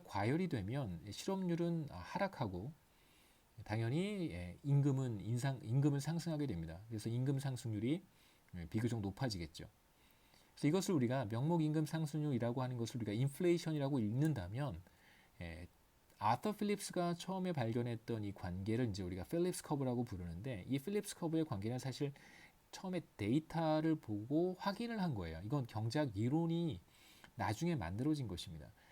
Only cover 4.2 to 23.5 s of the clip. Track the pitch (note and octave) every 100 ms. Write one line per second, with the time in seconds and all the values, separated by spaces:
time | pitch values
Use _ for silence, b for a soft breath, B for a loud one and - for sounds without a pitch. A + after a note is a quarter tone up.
4.2 | D#3+ E2+ F2 F2 C#3+ C#3 C#3+ C3 C3 G#2+
5.2 | G2+ A#2+ C#3 B2+ A2 C3+ D3 C#3 C#3+ E3
6.2 | E3+ D3+ C#3+ E2+ E3 E2 A2 A2 A2+ A#2+
7.2 | C3 C3+ C#3 B2+ A#2 G#2+ A#2 E3+ - b
8.2 | b b b F2+ E2 G#2+ A#2 A#2 G2 -
9.2 | C3 F#2 E2+ - - _ _ _ b b
10.2 | b b b - D3 F3+ F#3 E3+ A#2+ C3
11.2 | A2 A2+ D3 F3 D3+ D#3 D#3 D#3+ D#3 D3+
12.2 | D3+ A#2+ A#2 A#2+ B2+ B2 A2+ A#2+ G#2 G#2+
13.2 | C#3 C#3 F3+ E3+ E3 D3+ C#3 C#3+ G#2 B2
14.2 | D#3 B2 F#2 A2+ C#3+ E2+ - B B B
15.2 | B - F2 E2 F2 _ _ _ _ -
16.2 | G#2 A#2+ G#3 G#3 G#3 G3+ - F3+ F3 F3
17.2 | - F#3+ F#3 E3+ A2+ A#2+ A#2+ A2+ - A2+
18.2 | G2+ G2 F#2 F2+ G2 A2+ B2 G2 F2+ F#2
19.2 | F2 E3+ F3+ F3 - D3 C3 A#2+ A#2 F2+
20.2 | F2 E2 B2+ G#2+ G2 C#3 G3+ G#3 - -
21.2 | E3+ D#3+ D#3 G2+ A2 B2 C3+ B2 C#3+ -
22.2 | B B B B - - F#3+ F3+ - -
23.2 | G2+ C#3+ D#3